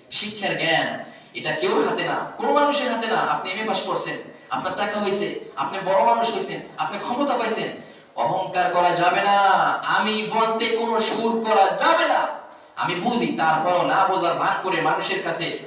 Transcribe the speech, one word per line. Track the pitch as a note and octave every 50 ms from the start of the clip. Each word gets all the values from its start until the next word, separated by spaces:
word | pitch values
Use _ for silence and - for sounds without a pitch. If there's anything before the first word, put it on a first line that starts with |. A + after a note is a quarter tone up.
| - -
শিক্ষার | - - G#3 G#3+ G#3+ G#3 F#3+ F3+ - -
জ্ঞান, | - E3 D#3+ - - - - - - - - - - - -
এটা | A#2 - D#3
কেউর | - - F3+ G3+ - D3 - -
হাতে | - - -
না, | - - - - - -
কোনো | - A3+ -
মানুষের | - D4 D4 D4 C#4+ C#4 B3+ A#3+
হাতে | A#3 A3+ A3+
না। | A3 -
আপনি | F#3+ F3+ - - - - F#3
এমএ | F#3+ G#3+ A3 G#3+
পাস | F#3+ F#3
করছেন, | - F#3+ F3 E3+ - E3 D3 A#2 - - - - - -
আপনার | D#3 C#3 - F#3 F#3
টাকা | G#3+ G3+ G#3 G#3 G#3
হয়েছে, | G3+ F#3+ G3+ G#3 - - - - - - -
আপনি | - - - - G3 -
বড় | - - - -
মানুষ | A#3+ - A3+ A#3 A3+ G3+
হয়েছেন, | F#3 - - - D#3 - - - -
আপনি | - - G3+ G3+
ক্ষমতা | - - - F#3+ F#3+ - A#3+ A#3+
পাইছেন, | A3+ G#3+ A3 - - - - - - - - - - - -
অহংকার | - - - F3+ F#3 F3+ F#3+ - F3+ F3 F3
করা | F3 F3 F3+ F3
যাবে | F3 F3 F3 F3+ F3+ G3
না, | G3 G3+ G3+ G3+ G3 F#3+ F#3 F3+ - - - - -
আমি | - F3+ G3+ G#3+ G#3+ G#3+ G#3+ - - -
বলতে | - A3 A3 A3+ A3+ A#3 A3+ A3+
কোনো | A3+ A3+ A3+ A3+ A3
সুর | A3 - - A3+ A3+ A3+ A3+ A3+ A3
করা | G#3+ G#3 G3 G3 F#3+
যাবে | - - C4 E4 - - D#4+ C#4+
না। | - - - - - - - - - - - - -
আমি | - - D#3+ E3+
বুঝি, | F3 - A#3 A#3 A#3 E3+
তারপরও | D3 - - D#3 D#3+ D#3 D#3 F3 F3+ F3+ F3+
না | - - - F#3+ F#3+
বোঝার | F#3+ F#3 F3 F3 E3+ E3+
ভান | E3+ E3+ E3 E3 -
করে | F#3 F#3 E3+ D#3+
মানুষের | D3+ D#3 D#3 - - - F#3+ F#3
কাছে | F3 E3+ E3 E3 D#3+ - - - -